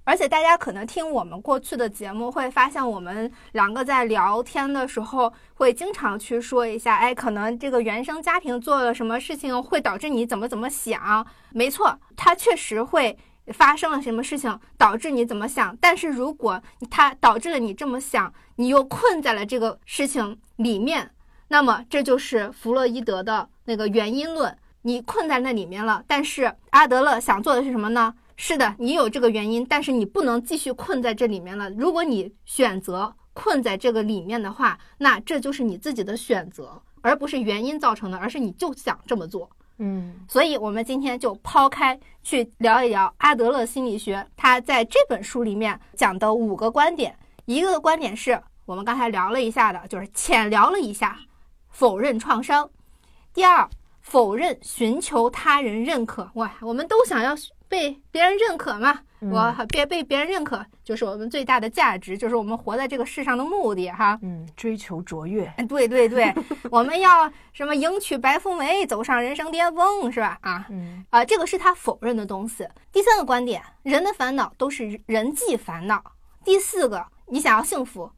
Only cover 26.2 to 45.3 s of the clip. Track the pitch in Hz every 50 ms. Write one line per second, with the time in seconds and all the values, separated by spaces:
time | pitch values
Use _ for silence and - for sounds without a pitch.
26.2 | 277 - - 285 254 226 - - _ - - 277 311 254 247 254 277 294 247 226
27.2 | - - 202 202 214 320 269 240 277 269 247 220 208 220 233 247 226 226 233 _
28.2 | _ _ _ - - - 339 277 254 208 208 208 240 247 311 339 247 214 226 277
29.2 | 240 233 214 220 208 214 226 233 254 - 302 294 302 285 262 233 202 196 - 403
30.2 | 320 247 233 247 240 - 320 302 - 269 240 - - - 392 262 233 233 220 220
31.2 | 247 226 208 180 170 180 196 208 202 190 196 214 269 359 320 339 349 311 240 190
32.2 | 185 196 - _ _ - - - 262 220 190 190 - - 175 185 202 226 - _
33.2 | _ _ - - - 427 330 269 226 220 196 196 - 247 226 220 208 208 220 185
34.2 | 165 190 226 233 208 190 214 - - 220 170 - - - _ - 277 277 226 190
35.2 | 220 - 330 277 233 277 277 277 247 220 180 208 - 302 262 233 190 202 214 233
36.2 | - - 233 185 165 185 - - 135 - - - _ _ _ _ - 233 294 285
37.2 | 277 294 294 262 226 214 202 208 226 269 311 294 - 247 214 - 220 185 185 180
38.2 | 185 247 - 294 240 196 - - 349 330 262 - - 220 - - - - 240 202
39.2 | 165 170 214 185 170 - _ _ _ _ _ - 214 196 196 190 180 175 175 185
40.2 | 185 - - 254 320 320 294 226 214 214 202 226 233 262 262 277 277 262 247 247
41.2 | - 226 202 220 - - - 285 269 269 - - 302 262 254 269 - - - _
42.2 | - - 294 262 226 - _ - 226 226 220 247 254 240 208 190 190 - - -
43.2 | - 294 294 233 226 233 285 269 226 233 - 269 254 240 202 214 - 208 196 196
44.2 | 196 - - - - 262 254 254 247 - 277 240 233 233 - 523 571 - 254 185
45.2 | 208 -